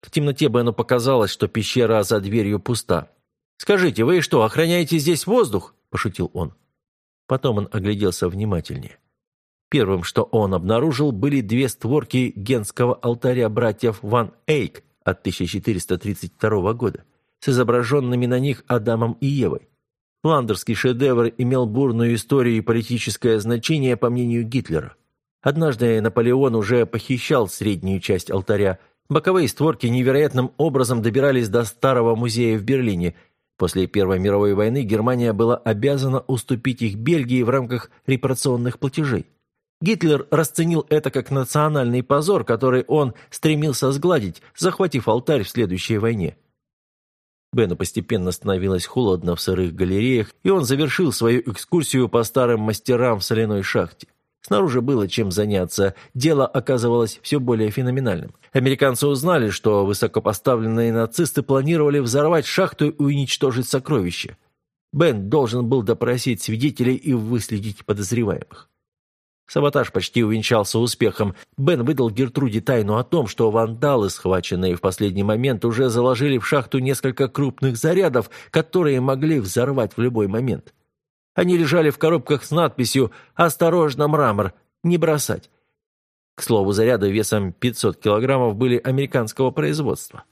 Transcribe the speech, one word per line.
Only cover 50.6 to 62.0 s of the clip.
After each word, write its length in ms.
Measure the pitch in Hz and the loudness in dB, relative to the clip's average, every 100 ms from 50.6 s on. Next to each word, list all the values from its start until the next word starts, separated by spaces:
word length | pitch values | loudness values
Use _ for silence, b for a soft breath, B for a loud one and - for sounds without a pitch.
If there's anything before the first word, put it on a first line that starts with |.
| 123 | 2
завершил 460 | 135 151 - 175 | 0 0 0 0
свою 280 | 110 117 123 117 | 2 2 2 -2
экскурсию 600 | 104 - 175 139 135 123 | -10 -2 -2 0 0 2
по 120 | 120 | 0
старым 380 | 113 131 123 117 | 0 0 2 2
мастерам 600 | 107 104 - 123 123 107 | 0 -4 0 2 2 0
в 40 | |
соляной 380 | 92 110 110 104 | -2 -2 0 -2
шахте. 440 | 95 113 85 - - _ _ _ | -2 -2 -2 -8 -20 _ _ _
Снаружи 400 | - - 185 123 | -2 0 2 0
было 260 | 123 135 98 | 0 0 0
чем 220 | - 104 | -2 -2
заняться, 640 | 90 104 101 90 - 98 - B | 0 0 0 -2 0 0 0 B
дело 340 | 131 147 147 131 | -2 2 2 2
оказывалось 720 | 135 117 131 120 117 113 - | 0 0 0 2 2 0 -4
все 180 | - 147 | -4 -2
более 300 | 123 113 107 | 0 0 0
феноменальным. 640 | 107 127 120 113 87 - - b | 0 -2 -2 -2 -4 -8 -18 b
Американцы 540 | 135 131 135 139 120 143 | 0 2 4 2 2 0
узнали, 420 | 139 156 170 110 | 0 2 2 2
что 380 | 92 113 104 98 | 0 2 4 2
высокопоставленные 1080 | 101 110 - 104 104 - 123 113 113 117 | 0 0 0 0 0 0 0 0 0 0
нацисты 500 | 117 113 - 170 - | 0 -2 0 -2 -2
планировали 580 | - 135 139 170 147 143 | 0 0 2 2 2 2